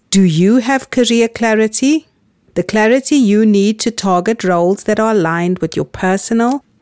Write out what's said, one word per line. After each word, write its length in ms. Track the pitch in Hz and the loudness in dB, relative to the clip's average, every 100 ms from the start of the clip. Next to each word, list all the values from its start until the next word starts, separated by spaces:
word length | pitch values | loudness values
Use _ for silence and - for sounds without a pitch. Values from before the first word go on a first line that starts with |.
| - | -2
do 120 | 196 | 2
you 360 | 185 156 190 254 | 2 4 2 2
have 320 | 233 269 - | 2 -2 -2
career 380 | - 233 233 226 | -2 0 2 0
clarity? 800 | - 226 220 220 - 269 311 - _ _ _ _ | -2 -2 0 0 0 0 -2 -4 _ _ _ _
The 80 | - | -6
clarity 540 | 180 214 214 262 - 294 | -4 0 2 2 2 2
you 280 | 220 208 | 2 4
need 340 | 220 202 202 214 | 2 2 2 -2
to 100 | 240 | -4
target 520 | 220 196 180 185 233 | -4 -2 0 0 -4
roles 420 | 185 175 175 202 | -2 0 0 -2
that 140 | - 214 | -2 -2
are 140 | 220 | 0
aligned 460 | 214 165 170 175 185 | 0 -2 -2 -4 -4
with 180 | 160 - | -4 -6
your 80 | |
personal 800 | - - 185 196 - 226 240 277 _ _ | -8 -4 -2 -2 -2 -2 -2 -2 _ _